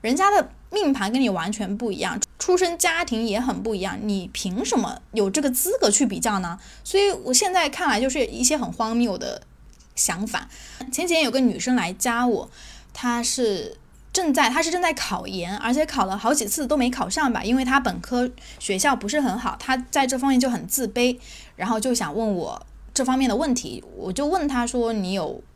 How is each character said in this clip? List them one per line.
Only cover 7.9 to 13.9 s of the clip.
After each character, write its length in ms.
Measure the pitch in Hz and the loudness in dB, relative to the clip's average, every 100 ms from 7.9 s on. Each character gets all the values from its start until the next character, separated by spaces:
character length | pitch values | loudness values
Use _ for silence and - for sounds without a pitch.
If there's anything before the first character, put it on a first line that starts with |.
| 214 | 2
就 120 | 262 | 0
是 160 | 277 247 | 0 -2
一 180 | - | 0
些 120 | 247 294 | 0 0
很 140 | 185 | -2
荒 260 | 170 226 240 | -4 -2 0
谬 220 | 240 185 | 0 -2
的 240 | - - - - - - - - | -6 -10 -14 -20 -20 -20 -14 -4
想 300 | - 170 220 | -2 -2 -4
法。 220 | - - - - - 254 | -6 -8 -18 -20 -14 -8
前 140 | 269 349 | -4 0
几 60 | |
天 100 | 330 | 2
有 80 | 277 | 4
个 100 | 254 | 4
女 180 | 254 175 | 2 2
生 160 | - | 0
来 180 | 254 175 | 2 0
加 340 | 190 247 233 247 | -2 -2 2 2
我， 220 | - - - - - - | 0 -4 -16 -20 -20 -18
她 300 | - 151 185 | -6 -2 0
是 540 | 240 - 233 190 110 - - | -2 0 0 0 -4 -12 -20